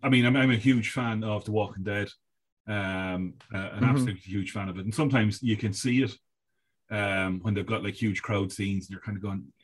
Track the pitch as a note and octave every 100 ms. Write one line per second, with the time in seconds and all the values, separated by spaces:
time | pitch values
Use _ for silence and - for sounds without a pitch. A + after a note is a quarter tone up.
0 | C3+ B2+ B2 C3+ C3 A2+ C3+ B2 A2 C3
1 | A#2 A2 A2 G#2 A2 G#2+ G2+ G2 G2 G2+
2 | G2+ - _ _ _ _ - G#2 F#2+ F#2
3 | F#2+ F#2 F2+ - - - - G#2+ B2+ C#3
4 | B2 F#2 F#2 G2 F2+ G#2 G2 F2+ G2+ G#2+
5 | D3 B2 G#2+ - A#2+ G#2 A2 F#2+ B2+ B2
6 | A#2 - _ _ _ _ _ _ - G#2+
7 | G2+ F#2+ F#2 F#2 G#2 G2+ F#2+ A2 G2 G2
8 | A2 F#2+ - G2+ F#2+ - G2 G2 - G2
9 | G#2+ G2 G2+ G2 - _